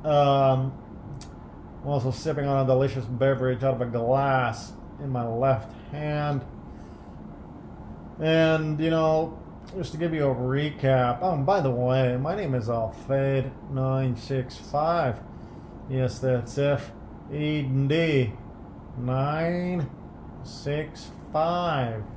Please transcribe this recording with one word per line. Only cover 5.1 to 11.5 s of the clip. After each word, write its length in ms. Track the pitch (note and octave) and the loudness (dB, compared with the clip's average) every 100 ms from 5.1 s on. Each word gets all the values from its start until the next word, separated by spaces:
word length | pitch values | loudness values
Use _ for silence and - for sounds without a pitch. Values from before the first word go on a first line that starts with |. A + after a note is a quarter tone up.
| B2+ A#2+ | -2 -2
left 460 | A2+ C3+ A#2+ - - - | 2 2 2 -2 -14 -12
hand. 540 | D3 D3+ D3+ D3 C#3 - - - - - - - - - - - - - - - - - - | -6 -2 0 0 -2 -4 -14 -14 -16 -16 -16 -16 -16 -16 -14 -16 -16 -16 -16 -14 -14 -14 -2
And, 580 | D#3 D#3+ D#3+ D#3+ D#3 D3+ | 4 6 6 4 2 0
you 120 | D#3+ | 2
know, 480 | E3 D#3+ D#3+ D#3+ - - - - | 4 4 4 0 -6 -14 -16 -12
just 180 | F#3+ D3 | -8 -6
to 60 | D#3 | -2
give 140 | E3+ | -2
you 160 | D#3+ C#3 | 2 2
a 60 | |
recap. 840 | B2 B2+ C3+ D3+ C#3+ C3+ C3 A#2+ A#2+ | 2 0 0 0 2 4 6 4 2
Oh, 100 | F#3 | 2
and 140 | D3+ | 2
by 160 | C3+ | 4